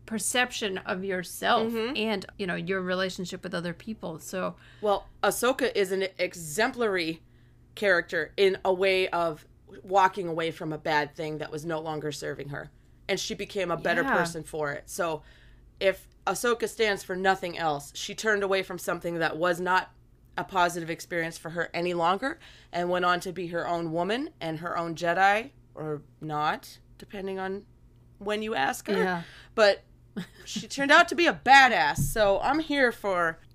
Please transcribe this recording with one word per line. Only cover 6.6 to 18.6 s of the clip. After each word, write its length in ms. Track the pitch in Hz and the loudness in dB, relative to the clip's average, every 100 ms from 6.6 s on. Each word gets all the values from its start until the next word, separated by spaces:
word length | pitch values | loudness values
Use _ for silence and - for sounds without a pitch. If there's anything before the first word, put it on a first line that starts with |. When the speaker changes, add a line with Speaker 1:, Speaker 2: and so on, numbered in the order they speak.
| 240 240 226 190 165 165 - - - - - - | 0 0 0 0 -2 -6 -10 -20 -20 -20 -18 -2
Speaker 2:
character 560 | 202 175 170 170 151 - | 2 4 2 -4 -2 4
in 220 | 196 190 | 4 4
a 80 | 190 | 0
way 340 | 180 190 185 185 | 2 4 4 2
of 380 | 170 170 151 - - - - | 0 -2 -4 -12 -20 -20 -18
walking 440 | 190 196 190 208 175 | 0 4 4 2 -4
away 220 | 160 165 | -2 -2
from 220 | 151 160 | -4 -6
a 60 | 151 | -6
bad 360 | 165 151 143 160 | 0 0 0 -4
thing 220 | 156 151 | -8 -6
that 120 | 151 | -8
was 120 | 151 | -8
no 160 | 165 156 | -4 -6
longer 300 | 160 151 151 | -4 -6 -6
serving 360 | 147 151 139 143 | -6 -8 -10 -10
her. 200 | - 143 _ _ - - | -12 -12 _ _ -14 -4
And 100 | 190 | -4
she 140 | - | -4
became 360 | 220 196 202 175 | -8 -8 -4 -2
a 60 | 165 | -2
better 260 | 175 170 | 0 0
Speaker 1:
Yeah. 120 | 269 202 | 2 2
Speaker 2:
person 260 | 170 165 | 0 -4
for 280 | 151 160 147 | -10 -6 -4
it. 120 | 143 - | -6 -8
So 320 | - 170 151 - - - - - - | -4 -2 -4 -10 -20 -20 -20 -20 -2
if 260 | 190 185 - _ - | 0 0 -6 _ -4
Ahsoka 420 | 185 240 233 214 | -2 0 0 -2
stands 340 | - 214 190 | 0 0 0
for 140 | - 185 | -4 -2
nothing 420 | 190 185 180 - | 2 2 -2 -2
else, 320 | 165 143 143 | -2 -2 -6
she 200 | - - | -10 -10
turned 280 | 196 214 202 | -4 0 2
away 200 | 196 190 | 2 0